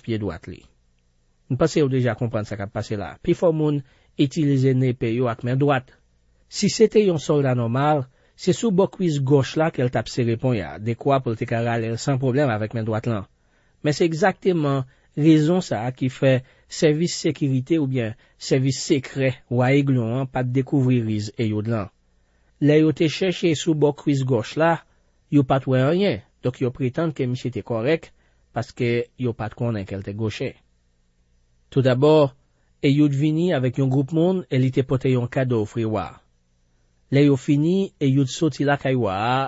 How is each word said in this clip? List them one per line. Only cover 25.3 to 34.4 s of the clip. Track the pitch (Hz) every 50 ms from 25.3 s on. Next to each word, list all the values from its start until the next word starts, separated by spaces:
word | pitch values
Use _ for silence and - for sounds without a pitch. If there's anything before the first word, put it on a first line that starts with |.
| 151
yo | 143 139 -
pa | 139 135
t | - 135
wè | 127 127 131 143
anyen, | 170 180 202 190 131 101 - _ _ _ -
donk | 123 127 - 151
yo | 135 131
pretann | - 135 123 123 - 170 165 147
ke | - 135
misye | 123 123 - - 127 117
te | 104 95
kòrèk | - 120 110 113 135 160 160 - - _ _ _ _ _ _ _ _ -
paske | - 92 - - - 127 120 120 120 120 - _ -
yo | 127 120 113
pa | - 110 104
t | - -
konnen | 120 120 113 104 98
ke | - 98
l | 98 95
te | 101 101
goche. | 107 113 107 - - 135 117 - _ _ _ _ _ _ _ _ _ _ _ _ _ _ _ _ _ _ _ _ _ _ _
Tou | - 139 120
dabò, | 127 127 127 143 151 156 156 147 135 - _ _ _ _ _ _ _ _ _ -
eyoud | 147 139 147 147 147 139
vini | 135 151 156 156 160 170 185 170
avèk | 135 127 127 120 -
yon | 139 131 127
gwoup | 143 139 131 156
moun, | 160 165 180 190 180